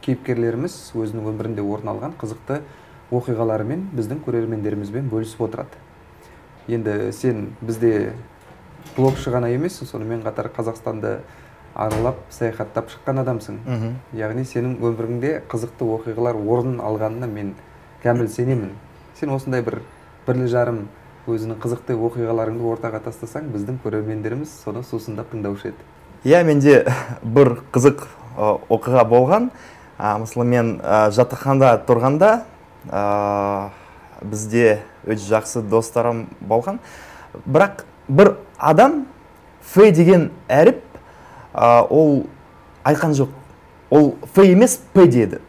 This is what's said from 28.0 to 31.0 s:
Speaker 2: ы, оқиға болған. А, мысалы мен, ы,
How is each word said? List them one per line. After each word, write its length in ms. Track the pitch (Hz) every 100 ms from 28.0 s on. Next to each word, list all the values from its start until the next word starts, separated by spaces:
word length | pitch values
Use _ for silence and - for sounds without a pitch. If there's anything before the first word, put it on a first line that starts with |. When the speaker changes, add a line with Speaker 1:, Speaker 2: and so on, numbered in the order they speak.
| - - - -
Speaker 2:
ы, 160 | 107 101 -
оқиға 320 | 110 - 127
болған. 460 | 110 120 127 202 247 - - - - -
А, 180 | 104 107
мысалы 280 | 113 - 120
мен, 220 | 123 117 101
ы, 300 | - 107